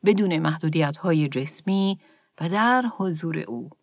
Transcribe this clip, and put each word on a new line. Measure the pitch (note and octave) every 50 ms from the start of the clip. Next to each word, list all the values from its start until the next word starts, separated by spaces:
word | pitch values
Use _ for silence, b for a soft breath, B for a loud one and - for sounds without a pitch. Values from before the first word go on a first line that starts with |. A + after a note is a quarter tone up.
| -
بدون | G3+ G#3+ G3 G#3+ F#3+ E3+ D#3+
محدودیت‌های | D#3+ D#3 D#3 D#3+ - D#3+ D#3 E3+ D#3 C#3+ D3 - - F#3 E3 D#3 D3+ C#3
جسمی | C#3 C3 C3+ D3+ - - - F#3+ F#3+ G3 G3 F#3+ G3 F#3+ b b b b b b b -
و | D#3 E3+
در | F3+ G#3 A3 A#3+ B3 B3+ B3 A#3 -
حضور | - F#3+ F#3 E3+ D#3 E3 E3 D#3+ D#3
او. | - - A2+ A#2+ B2+ D3+ D#3 _